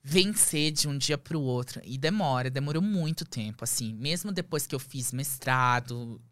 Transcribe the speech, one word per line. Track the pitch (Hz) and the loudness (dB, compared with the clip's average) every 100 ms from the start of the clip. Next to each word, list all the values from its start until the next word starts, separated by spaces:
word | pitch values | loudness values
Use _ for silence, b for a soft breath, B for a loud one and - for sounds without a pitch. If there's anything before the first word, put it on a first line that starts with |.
vencer | 139 175 196 - - 156 156 | 4 4 4 4 4 4 2
de | 151 147 | 2 0
um | 143 | 0
dia | 131 143 | 0 0
pro | - 160 | 0 -2
outro. | 131 123 123 - | 0 0 -2 -8
E | 92 131 | -8 -2
demora, | 156 208 160 127 127 | 0 2 2 2 0
demorou | 131 143 156 | -2 0 0
muito | 202 196 156 160 160 | 2 2 0 -2 -6
tempo, | - 107 104 117 | -6 -6 -6 -4
assim. | - 117 110 | -2 -4 -4
Mesmo | 139 175 208 | -2 -2 -2
depois | 185 180 151 - | -4 -2 -4 -2
que | |
eu | 135 | -6
fiz | - 139 120 | -6 -6 -4
mestrado, | 127 139 131 - 127 123 123 123 120 120 117 - | -4 -6 -6 2 4 6 4 0 -8 -8 -12 -16